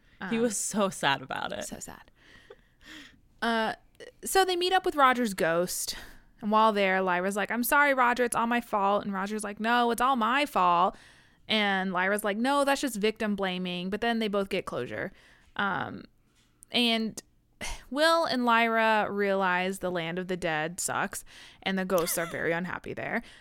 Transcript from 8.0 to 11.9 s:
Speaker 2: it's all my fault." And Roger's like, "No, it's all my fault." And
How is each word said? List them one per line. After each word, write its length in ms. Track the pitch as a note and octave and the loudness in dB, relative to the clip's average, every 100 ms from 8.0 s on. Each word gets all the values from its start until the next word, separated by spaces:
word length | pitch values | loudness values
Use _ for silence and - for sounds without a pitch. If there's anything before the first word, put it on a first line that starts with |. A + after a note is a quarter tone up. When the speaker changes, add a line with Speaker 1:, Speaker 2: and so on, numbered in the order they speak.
| A#3+ B3 | 2 2
Speaker 2:
it's 120 | A#3+ - | 0 0
all 100 | A#3 | 0
my 140 | A#3+ | 0
fault." 440 | - G#3+ G3 G3+ | 0 0 2 2
And 80 | G#3 | 0
Roger's 300 | F#3+ G3+ G#3+ | -4 -6 -6
like, 160 | G#3 G#3 | -8 -4
"No, 300 | A3 A#3+ A#3+ | 0 2 2
it's 100 | A#3 | 2
all 160 | B3 C4 | 2 2
my 280 | A3 C4+ D4 | 2 2 0
fault." 480 | G3+ F3+ E3+ F#3+ - - - _ _ - | 2 4 6 4 0 -14 -20 _ _ -2
And 440 | G#3+ G3+ F#3+ F#3+ | 0 2 0 0